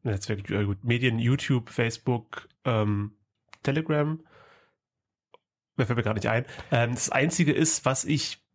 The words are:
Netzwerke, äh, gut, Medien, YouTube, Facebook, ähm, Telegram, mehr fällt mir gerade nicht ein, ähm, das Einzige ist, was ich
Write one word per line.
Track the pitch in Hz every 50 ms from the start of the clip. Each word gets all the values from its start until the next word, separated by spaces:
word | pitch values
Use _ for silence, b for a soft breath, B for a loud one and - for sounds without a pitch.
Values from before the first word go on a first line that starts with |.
| _
Netzwerke, | 120 104 95 - - 110 101 101 - 101 101
äh, | 104
gut, | 101 101 98 -
Medien, | 120 117 120 127 127 113 113
YouTube, | 117 120 131 135 - - 139 123 113 -
Facebook, | - - 120 117 117 - _ - 123 117 117 _ - - - - _ _ _
ähm, | 127 117 110 107 104 104 101 104 104 - _ _ _ _ _ _ _ - _
Telegram, | _ - 135 156 160 - 156 151 147 151 156 160 b b b b b b b b b b b b _ _ _ _ _ _ _ _ _ _ - _ _ _ _ _ _ _ _
mehr | - 123
fällt | 104 123 113
mir | 117
gerade | 107 110 107
nicht | 101 113
ein, | 113 117 123 B B B B B
ähm, | - 117 120 117 123
das | 120 - -
Einzige | - 127 135 165 170 - 175 143
ist, | 147 - 160 156 - - -
was | 131 135 - -
ich | - 156 135 - - - - _ _